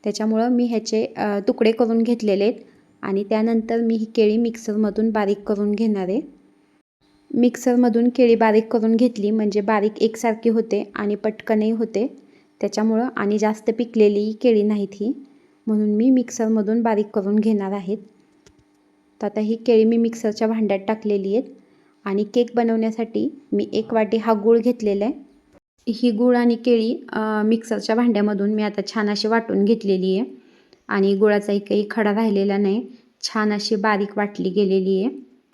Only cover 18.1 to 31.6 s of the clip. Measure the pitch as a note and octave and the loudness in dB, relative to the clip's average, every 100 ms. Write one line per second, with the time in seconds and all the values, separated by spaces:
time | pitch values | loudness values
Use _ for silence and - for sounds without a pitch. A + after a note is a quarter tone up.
18.1 | _ _ _ _ _ _ _ _ _ _ | _ _ _ _ _ _ _ _ _ _
19.1 | _ G#3 G#3+ G#3+ A3+ A3+ A3+ A3 A#3 A#3 | _ -6 -4 -2 -2 4 6 6 4 0
20.1 | A3+ A3 G#3 A3 A3+ G#3 G3 G3 A3 G#3 | -2 -4 -2 -2 0 0 -2 -2 -4 -2
21.1 | G3+ G3 G#3+ C4+ - _ _ _ _ - | -2 0 -2 -4 -16 _ _ _ _ -4
22.1 | G3 G#3 A#3+ A#3+ A#3+ A#3 A3+ A3 A3+ A3+ | -4 0 0 0 0 0 0 -2 -4 -6
23.1 | G#3 A#3 - _ G3+ G3+ - A3 A3+ G#3+ | -4 -4 -6 _ -4 -2 -4 -2 -2 0
24.1 | A3+ A3 A3 G#3 A#3 A3+ A#3+ G#3 G3+ G#3 | 0 0 2 4 4 4 0 -2 0 -2
25.1 | D#4+ - _ _ _ _ _ - A3+ A#3+ | -4 -14 _ _ _ _ _ -8 0 0
26.1 | G#3 B3 A#3+ A#3+ A#3 A#3+ A#3 A3 - - | 2 2 4 2 0 2 2 2 -4 -6
27.1 | - A3 G#3+ G#3+ A3+ A3+ G#3 G3+ A3+ A#3+ | -6 -2 0 2 0 0 -6 -2 2 2
28.1 | G3+ G#3 G#3 G3+ G#3+ G#3+ G#3 G3 A3+ G#3 | 2 0 0 -2 0 -2 -4 -6 -4 -2
29.1 | G#3 G#3+ A3+ A3+ G3 G3+ A3+ G3+ F#3 F#3+ | -2 0 0 0 0 2 0 0 0 0
30.1 | F#3+ C4 - _ _ _ _ - G3+ G3 | -2 -4 -10 _ _ _ _ -6 0 0
31.1 | G3 G#3+ G#3 G#3 G3+ | 2 2 2 0 -4